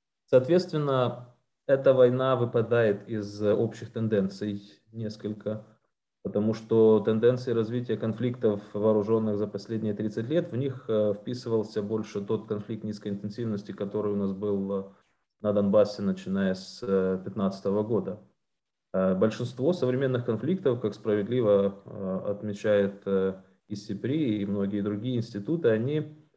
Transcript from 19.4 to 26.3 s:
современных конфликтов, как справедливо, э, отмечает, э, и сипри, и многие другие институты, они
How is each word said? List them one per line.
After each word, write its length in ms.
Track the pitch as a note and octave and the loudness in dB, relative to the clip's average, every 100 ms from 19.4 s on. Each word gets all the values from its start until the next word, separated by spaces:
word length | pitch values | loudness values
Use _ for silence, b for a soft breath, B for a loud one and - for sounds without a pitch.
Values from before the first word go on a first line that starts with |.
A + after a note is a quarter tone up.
| B2 - C#3 | -8 -2 -2
современных 520 | F3+ B2+ B2+ C3+ B2 B2 | 0 0 0 0 0 -2
конфликтов, 540 | G#2+ C#3+ F#3 C#3+ A#2+ | -4 -2 0 0 0
как 140 | G#2+ | -2
справедливо, 880 | - A2 G#2 G2+ B2 G#2+ G2+ G2 - - | -4 0 0 0 0 4 4 4 -2 -12
э, 440 | G2 F#2+ F#2 G#2 | -8 -6 -4 -4
отмечает, 720 | G2+ G#2+ G2+ G#2+ G#2 G2 - G2 | -4 -6 -4 2 4 2 -2 -2
э, 280 | F#2+ F#2+ F#2 B B _ | 0 0 -4 B B _
и 80 | G#2 | -12
сипри, 640 | - G2 A#2 D#3 C3+ G#2 | -8 -6 -2 0 0 0
и 40 | G2 | -2
многие 360 | G2+ G2 G#2 | -2 -2 -2
другие 360 | G2+ G#2 B2 A#2+ | -2 -2 -2 -4
институты, 520 | - G2+ A#2+ E3 C3 | -4 -6 -4 0 2
они 460 | A2 B2+ D3+ D3+ - _ | 2 0 -2 -4 -12 _